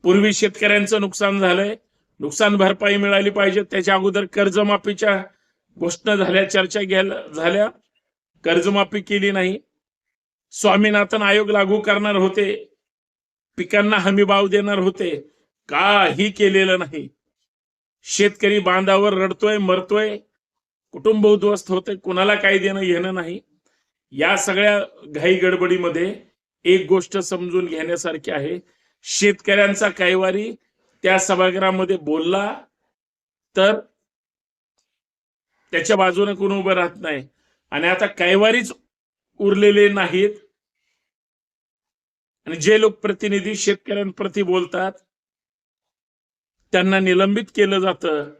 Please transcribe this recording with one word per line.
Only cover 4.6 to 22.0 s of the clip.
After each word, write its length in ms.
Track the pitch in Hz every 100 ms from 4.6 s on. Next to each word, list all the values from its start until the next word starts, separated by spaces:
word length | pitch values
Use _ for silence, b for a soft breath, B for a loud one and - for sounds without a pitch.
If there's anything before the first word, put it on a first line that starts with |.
| 202 202 208 202 214 190 190 _ _ _ _ -
घोषणा 360 | 170 - 214 208
झाल्या, 340 | 185 185 196
चर्चा 320 | 202 185 214
घ्यायला 460 | 190 190 190 190 -
झाल्या, 420 | 151 165 196 214 - _ _ _ _ _ _
कर्जमाफी 580 | 165 175 196 202 196 208
केली 300 | 190 202 196
नाही. 280 | 196 185 196 _ _ _ _ _ _ _ _ _
स्वामीनाथन 680 | - 202 196 214 208 202 220
आयोग 280 | 202 208 208
लागू 300 | 208 196 208
करणार 340 | 208 202 208 202
होते, 540 | 190 202 196 - - _ _ _ _ _ _ _ _ -
पिकांना 400 | 175 208 208 208
हमी 260 | 185 196
भाव 240 | 196 196 196
देणार 320 | 202 202 202
होते, 420 | 190 - 175 143 - _ _ _ -
काही 640 | 143 196 208 180 139 208
केलेलं 480 | 196 202 190 190 185
नाही. 300 | 156 151 196 _ _ _ _ _ _ _ _ _
शेतकरी 560 | - - 208 202 202 208
बांधावर 540 | 180 185 190 196 208
रडतोय, 440 | 190 190 185 208 214
मरतोय, 600 | 190 185 185 208 214 208 _ _ _ _ _ _ _
कुटुंब 360 | 170 214 214 208
उद्ध्वस्त 440 | 208 208 202 -
होतंय, 240 | 185 190
कुणाला 400 | 190